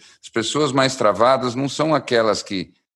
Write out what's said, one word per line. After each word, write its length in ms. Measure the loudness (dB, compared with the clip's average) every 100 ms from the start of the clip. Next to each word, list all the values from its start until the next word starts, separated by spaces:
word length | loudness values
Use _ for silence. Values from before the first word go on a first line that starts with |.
| -16 _
as 60 | -10
pessoas 420 | -6 -4 -2 0
mais 260 | 2 0 2
travadas 580 | 0 4 4 2 0
não 140 | -4 -4
são 260 | -2 0
aquelas 480 | 0 0 2 2 0
que 320 | -2 -8 -8 _ _